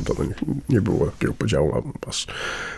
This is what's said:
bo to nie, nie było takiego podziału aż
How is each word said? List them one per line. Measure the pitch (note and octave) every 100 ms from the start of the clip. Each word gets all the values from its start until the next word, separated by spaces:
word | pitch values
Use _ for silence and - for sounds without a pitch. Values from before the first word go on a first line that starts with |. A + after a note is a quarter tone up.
| -
bo | -
to |
nie, | C2+ - - - -
nie | A#2
było | - - -
takiego | - -
podziału | - A2 C#2 D2+ - - - -
aż | - - - - - -